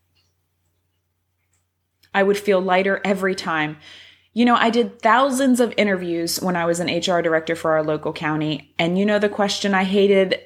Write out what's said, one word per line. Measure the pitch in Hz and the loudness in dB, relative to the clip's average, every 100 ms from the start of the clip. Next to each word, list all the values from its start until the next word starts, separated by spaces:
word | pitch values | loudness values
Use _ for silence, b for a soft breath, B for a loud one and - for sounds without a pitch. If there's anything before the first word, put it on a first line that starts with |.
| _ _ _ _ _ _ _ _ _ _ _ _ _ _ _ _ _ _ _ _ _ | _ _ _ _ _ _ _ _ _ _ _ _ _ _ _ _ _ _ _ _ _
I | 202 | -2
would | 196 196 | 0 0
feel | - 190 | 0 0
lighter | 190 185 196 196 | 2 0 0 -2
every | 190 190 190 | -2 -2 -2
time. | 190 185 160 151 151 B B B B B | -4 -4 -4 -4 -8 B B B B B
You | 220 | 0
know, | 240 | 2
I | - 233 | 4 2
did | 233 220 - | 2 -2 -2
thousands | 220 233 277 254 269 247 | 2 4 2 2 2 2
of | 233 - | 2 2
interviews | 208 190 180 170 170 - | 0 0 -2 -4 -4 -4
when | 185 | -2
I | 180 | -2
was | 170 170 | -2 -2
an | 170 | -2
H | 170 165 | -2 0
R | 175 | 0
director | 165 160 160 165 | 0 -2 -2 -4
for | 165 | 0
our | 156 | 0
local | 156 151 151 | 0 -4 -4
county, | 151 156 156 151 156 - - | -6 -4 -2 -2 -4 -8 -4
and | 170 180 | -2 0
you | |
know | 202 208 | 0 2
the | 208 | 0
question | 208 202 - 202 | 0 -2 -2 -2
I | 190 | 0
hated | 190 202 196 196 185 - | 0 2 4 4 2 -2